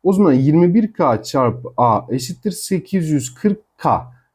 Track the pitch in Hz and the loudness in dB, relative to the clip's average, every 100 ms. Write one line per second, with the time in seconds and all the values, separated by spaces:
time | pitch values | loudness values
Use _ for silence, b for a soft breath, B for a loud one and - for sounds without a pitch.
0 | 180 196 185 131 139 160 175 208 214 - | -2 2 4 4 4 4 4 2 0 0
1 | 147 107 - 139 120 123 - - 120 104 | 0 0 -2 -2 0 -2 -6 0 2 0
2 | - 131 127 175 208 175 - 190 - 190 | -2 -8 -8 -8 -8 -8 -6 -6 -4 -4
3 | 156 147 127 - 208 208 _ - 151 98 | -2 -2 -4 -4 -4 -4 _ -6 -2 -2
4 | - b b | -4 b b